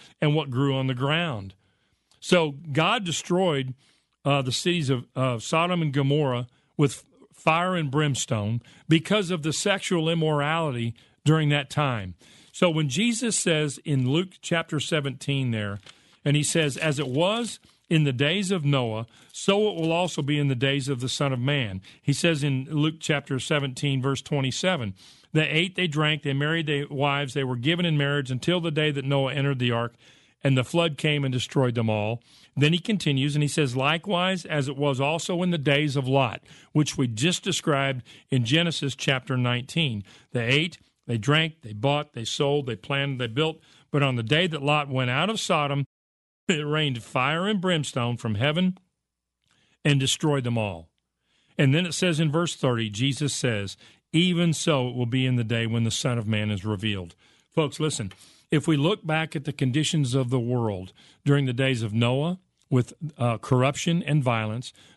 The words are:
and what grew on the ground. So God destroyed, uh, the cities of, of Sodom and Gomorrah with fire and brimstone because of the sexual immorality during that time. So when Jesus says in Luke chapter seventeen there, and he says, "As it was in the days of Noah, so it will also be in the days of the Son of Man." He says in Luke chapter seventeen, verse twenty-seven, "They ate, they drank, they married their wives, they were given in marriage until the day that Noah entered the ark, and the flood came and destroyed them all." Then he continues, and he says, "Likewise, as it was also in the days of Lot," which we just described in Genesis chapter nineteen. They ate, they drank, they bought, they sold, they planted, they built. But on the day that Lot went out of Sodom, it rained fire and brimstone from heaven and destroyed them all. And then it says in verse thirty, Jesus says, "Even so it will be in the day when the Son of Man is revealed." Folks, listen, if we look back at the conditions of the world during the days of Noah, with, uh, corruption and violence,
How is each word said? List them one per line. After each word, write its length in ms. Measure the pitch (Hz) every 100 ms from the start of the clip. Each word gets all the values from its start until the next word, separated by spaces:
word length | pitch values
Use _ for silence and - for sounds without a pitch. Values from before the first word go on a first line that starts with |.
| - _
and 140 | 151
what 160 | 151 143
grew 260 | 123 139 135
on 120 | 131
the 80 | 123
ground. 580 | 139 156 170 113 98 - _ _ _ _ _ _
So 340 | - 180 160 139 165
God 320 | 139 170 240
destroyed, 720 | 180 - - 175 190 139 131 127 _ _ _ _ 143
uh, 160 | 139
the 100 | 127
cities 380 | - 180 175 135
of, 160 | 127 - -
of 280 | 131 120
Sodom 400 | - 160 175 175
and 100 | 156
Gomorrah 540 | 135 139 147 143 123 123 _ _ -
with 280 | 143 - - _ -
fire 440 | - - 160 180 185
and 160 | 147
brimstone 720 | 139 151 131 - 110 104 117 - - -
because 400 | 160 156 214 175
of 140 | 180
the 100 | 156
sexual 560 | - 202 190 - 175 160
immorality 840 | 165 156 147 143 165 160 123 117 117 _ _
during 260 | 147 160 151
that 200 | 147 147
time. 460 | - 143 117 92 87 - - -
So 160 | - 180
when 200 | 156 147
Jesus 480 | 131 233 226 240 196
says 400 | 190 156 151 - -
in 260 | 139 127
Luke 220 | 151 185 -
chapter 380 | - 170 165 151
seventeen 720 | - 156 139 135 - 139 127
there, 280 | 110 104 101 - - _ _ 147
and 100 | 147
he 80 |
says, 320 | 143 170 151 123
"As 240 | 160 139
it 80 | 135
was 520 | 131 180 226 240 - _ _ -
in 140 | 160
the 80 | 147
days 400 | 123 143 190 190
of 140 | 196 143
Noah, 420 | 139 120 110 117 - -
so 380 | - - 202 214
it 60 | 165
will 180 | 160
also 280 | 165 180 -
be 160 | 139 147
in 120 | 143
the 60 | 127
days 340 | 135 139 131
of 100 | 127
the 80 | 127
Son 240 | - 143
of 80 | 127
Man." 420 | 127 147 110 95 - -
He 100 | -
says 320 | 135 170 151
in 220 | 147 131 135
Luke 300 | 156 151 160
chapter 400 | - 147 - 131
seventeen, 600 | - 151 139 127 147 135
verse 200 | 131 135
twenty-seven, 720 | - 147 131 - 185 175 107 92 - - _
"They 160 | 156 151
ate, 280 | 151 190 190
they 120 | 180
drank, 360 | 147 151 151
they 100 | 143
married 320 | 139 147 165 156
their 220 | 143 143
wives, 440 | 143 143 143 143
they 120 | 143 131
were 100 | 123
given 300 | 127 170 175
in 120 | 151
marriage 320 | 143 143 131
until 300 | 127 - 180
the 100 | 165
day 220 | 156 151
that 140 | 143 135
Noah 280 | 139 135
entered 260 | 139 139 131
the 120 | 123
ark, 240 | 117 117 - - - _ _
and 140 | 139 131
the 80 | 120
flood 320 | 170 170 143
came 260 | 156 147
and 80 | 139
destroyed 440 | 127 - 147 127 117
them 140 | 113
all." 320 | 107 104 117 - - - -
Then 160 | 147
he 60 | 175
continues, 540 | - 202 156 135 143
and 100 | 147
he 40 | 147
says, 300 | 160 139 127
"Likewise, 640 | 135 165 196 175 185 190
as 240 | 170 151 139
it 80 | 135
was 240 | 147 131
also 420 | 139 165 - 175
in 100 | 180
the 60 | 170
days 380 | 139 143 151 139
of 100 | 127
Lot," 380 | 139 123 - - - -
which 240 | 151 147 -
we 100 | 127
just 360 | 110 156 175
described 600 | 202 - - 139 139 131 - - _
in 140 | 131
Genesis 500 | 113 156 170 - 139
chapter 440 | - - 131 - 127
nineteen. 680 | 123 123 123 170 156 107 - - _
They 140 | 123 117
ate, 300 | 143 175 - _ _ -
they 100 | 117
drank, 440 | 104 151 160 -
they 120 | 107
bought, 400 | 104 135 147 147
they 100 | 127
sold, 440 | 110 - 143 147 127
they 80 | 110
planted, 420 | - 139 139 127
they 100 | 123
built. 320 | 113 160 160 _ - _
But 140 | 147
on 120 | 135 123
the 80 |
day 240 | 113 156 180
that 140 | 151
Lot 260 | 139 151 143
went 220 | 131 123
out 200 | 131 185
of 100 | 220
Sodom, 440 | - 165 143 143 135 _ _ _ _ _ -
it 180 | 156 147
rained 360 | 151 151 120
fire 440 | - 135 131 160 190
and 120 | 208
brimstone 580 | 185 170 135 131 120 120
from 180 | 113 104
heaven 420 | 139 156 185 185 _ _ _ _ _ _ _ _ _ _
and 160 | 151 143
destroyed 440 | 135 - 156 139
them 140 | 120 117
all. 320 | 104 85 78 _ _ _ _ _ _ -
And 160 | 143
then 120 | 147 180
it 80 |
says 260 | - 180 156
in 120 | 160
verse 240 | 156 170 -
thirty, 340 | 135 117 110
Jesus 440 | 104 135 123 147
says, 440 | - 127 107 98 - - _ _
"Even 400 | 165 185 170 175
so 360 | 151 - 143 123
it 60 | 123
will 100 | 123
be 200 | 131 131
in 120 | 123
the 60 |
day 220 | 113 117 113
when 200 | 117 113
the 60 |
Son 260 | - 135 117
of 100 | 107
Man 240 | 107 107
is 120 | 101
revealed." 520 | 107 101 110 98 87 - _ _ _
Folks, 300 | - 147 -
listen, 340 | 151 - 95 - - - _
if 160 | 156 -
we 100 | 151
look 280 | 151 214 160
back 300 | 156 160 156
at 100 | 139
the 80 |
conditions 600 | - 131 131 151 160 131
of 160 | 135 123
the 100 | 131
world 540 | 117 123 113 95 95 - - _ 143
during 200 | 143 135
the 80 |
days 280 | 123 135 123
of 120 | 110
Noah, 460 | 110 120 131 156 180 _ _ -
with, 240 | 127 120 - 147 -
uh, 200 | 120 110
corruption 640 | - 127 131 - - 170
and 200 | - 151
violence, 480 | 127 113 107 113 - - -